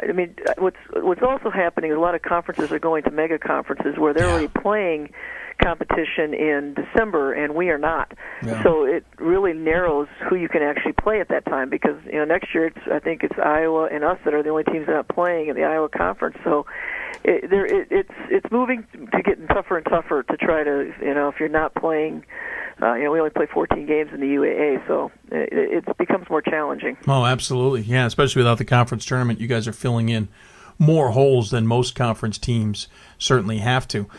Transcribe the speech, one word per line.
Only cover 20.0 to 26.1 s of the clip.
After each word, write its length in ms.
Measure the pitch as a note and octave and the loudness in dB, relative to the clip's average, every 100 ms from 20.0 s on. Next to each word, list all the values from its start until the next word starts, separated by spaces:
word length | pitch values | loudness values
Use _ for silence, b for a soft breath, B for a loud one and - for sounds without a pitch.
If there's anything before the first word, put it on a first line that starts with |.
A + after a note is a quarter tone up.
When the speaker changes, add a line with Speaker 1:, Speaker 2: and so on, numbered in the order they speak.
| - D3+ | 0 -2
Speaker 1:
to 140 | - D3+ | -2 -2
try 260 | F3 D#3+ | 0 0
to, 320 | D3 C#3+ - - | 0 0 -4 -6
you 120 | C#3+ | -2
know, 140 | C#3+ C#3+ | 0 -2
if 120 | - | -2
you're 80 | D#3 | -2
not 240 | D#3 D#3 | 0 -2
playing, 500 | - E3 D#3 D#3 D#3 - B B B B B | -2 -2 0 -2 -6 -12 B B B B B
uh, 140 | A2+ | 0
you 100 | A#2 | 2
know, 60 | D3 | 2
we 80 | D#3+ | 2
only 100 | D3+ | 0
play 140 | - | 0
fourteen 400 | D3+ D#3+ E3 D#3+ | -2 0 0 -2
games 260 | D3 D3+ D3+ | 0 0 0
in 60 | C#3+ | -2
the 80 | C#3 | 0
U 140 | C#3+ | 2
A 60 | C#3+ | 2
A, 340 | - D3 C3 - | 2 0 0 -2
so 240 | C#3+ C#3+ - - | -2 -4 -10 -8
it, 540 | D#3+ - E3+ - E3+ - | -4 -2 0 0 0 -2
it 120 | - | -2
becomes 320 | - | 0